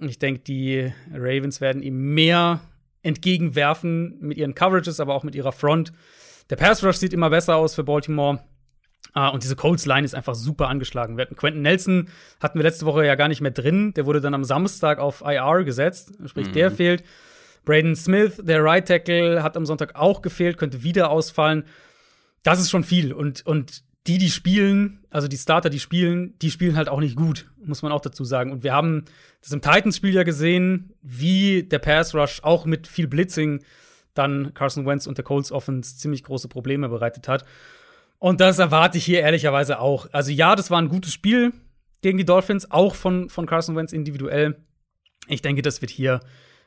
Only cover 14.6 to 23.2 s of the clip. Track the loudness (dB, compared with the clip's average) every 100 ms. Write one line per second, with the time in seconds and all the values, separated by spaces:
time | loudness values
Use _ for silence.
14.6 | 0 0 0 0 -2 -4 -4 -2 2 2
15.6 | 0 0 -2 -2 -14 -16 -14 -8 -4 2
16.6 | 2 2 2 2 -2 -20 -20 -20 -20 _
17.6 | 2 2 4 0 2 4 4 0 0 2
18.6 | 4 2 4 0 2 0 2 2 0 -4
19.6 | -4 -4 -6 2 2 2 -4 -2 -2 0
20.6 | -4 -4 -2 2 2 2 -2 0 2 2
21.6 | -4 -16 _ _ _ _ _ _ 2 2
22.6 | 2 0 2 0 0 -2